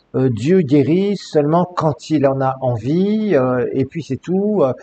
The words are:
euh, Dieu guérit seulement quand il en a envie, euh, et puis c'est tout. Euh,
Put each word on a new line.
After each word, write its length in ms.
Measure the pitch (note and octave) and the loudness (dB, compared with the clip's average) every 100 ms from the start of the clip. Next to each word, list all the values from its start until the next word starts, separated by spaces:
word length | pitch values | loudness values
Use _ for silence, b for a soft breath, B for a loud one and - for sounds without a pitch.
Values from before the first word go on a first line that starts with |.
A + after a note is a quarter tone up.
| B B2+ | B -2
euh, 140 | C3 | 0
Dieu 300 | G#2+ C3 F#3+ | 0 2 2
guérit 540 | C#3 D3 C3 F3 G3+ G3 | 4 2 2 2 0 -4
seulement 480 | - D3+ D3 E3+ | -2 0 2 2
quand 460 | F3+ - D#3 - - | 0 -2 -2 -4 -2
il 160 | D3+ C3+ | 0 2
en 140 | C3+ | 0
a 160 | C3+ C3 | -2 -2
envie, 760 | C3 A#2 A#2 E3+ G3 G#3+ G#3+ | -4 -4 -2 0 0 0 0
euh, 320 | C#3+ B2+ B2+ A#2+ | 2 2 0 -2
et 120 | C3 | -2
puis 180 | C3 E3 | -4 -6
c'est 140 | C3+ C3+ | -8 -8
tout. 460 | - F#3 G#3 G3+ | -4 -2 0 0
Euh, 100 | C3+ B2 | 0 -2